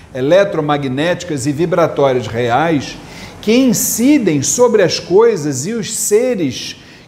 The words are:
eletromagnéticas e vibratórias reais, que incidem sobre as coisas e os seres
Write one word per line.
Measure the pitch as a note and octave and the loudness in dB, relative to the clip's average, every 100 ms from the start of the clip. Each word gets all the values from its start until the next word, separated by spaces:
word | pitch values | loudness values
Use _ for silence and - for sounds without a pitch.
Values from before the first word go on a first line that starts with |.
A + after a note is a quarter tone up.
| - | -14
eletromagnéticas | C3 C#3 F#3 G3 E3 D3 D3 C3+ C3 E3+ F3 - D3 C3+ | -6 2 4 2 -2 -2 -2 -2 -2 -2 -4 -6 -4 -4
e | |
vibratórias | C#3 F3 F3+ D#3+ - C#3 B2+ G#2+ | -2 0 2 2 2 2 2 -2
reais, | A2+ A#2+ B2+ E3 D3 - - - - - - | -4 0 0 2 0 -4 -14 -18 -18 -18 -8
que | G#3 B3 | 0 2
incidem | C4 F3 - - B3+ D4 F#3+ C#3+ | 4 2 -2 0 2 4 2 0
sobre | B2+ - B3 G#3+ | -2 2 4 4
as | E3+ - | 2 0
coisas | - F#3 A#3 F#3+ D3+ B2+ E3+ | 2 4 4 2 -4 -4 -6
e | |
os | A#3 E3 | -6 -6
seres | - - G#3 B3+ G#3 C#3 G#2+ - - - - | -6 0 0 0 -2 -4 -6 -12 -16 -20 -20